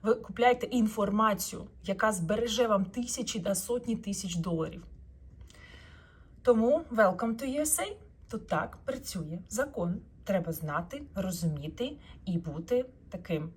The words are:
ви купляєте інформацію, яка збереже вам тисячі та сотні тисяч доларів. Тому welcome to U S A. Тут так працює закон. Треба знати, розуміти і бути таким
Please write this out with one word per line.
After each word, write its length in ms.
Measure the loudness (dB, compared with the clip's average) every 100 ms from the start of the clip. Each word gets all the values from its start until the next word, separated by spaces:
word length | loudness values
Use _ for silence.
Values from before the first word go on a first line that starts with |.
ви 120 | 2
купляєте 520 | 0 0 4 6 6 2
інформацію, 1000 | 2 2 2 0 4 4 2 -4 -8 -12 -10
яка 280 | -6 2 2
збереже 560 | 2 0 0 0 2 4
вам 180 | 4 0
тисячі 540 | -4 -6 -4 -4 -4
та 160 | -2 -2
сотні 400 | -2 -2 -2 -4
тисяч 400 | -4 -6 -4 -2
доларів. 480 | 0 0 -2 -6 -16 -18 -20 -20 -20 -20 -20 -20 -20 -20 -20 -20 -20 -20 -20 0
Тому 400 | 6 6 6 4 2
welcome 440 | 6 6 6 -2 -2
to 240 | -2 0
U 20 |
S 180 | 0 0
A. 160 | -2 -6 -18 -20 -12
Тут 160 | -12 -2
так 300 | -2 -2 -8 -8
працює 540 | -8 -8 -8 -8 -10 -6
закон. 520 | -4 -4 -2 -2 -4 -8 -14
Треба 280 | -2 -2 0
знати, 520 | -6 -4 -4 -4 -10 -8 -6
розуміти 840 | -4 -2 -2 -2 -8 -4 -6 -6 -16 -12 -4
і 120 | -2
бути 480 | -2 -8 0 0 0 -10 -14
таким 400 | -14 -4 -4 -4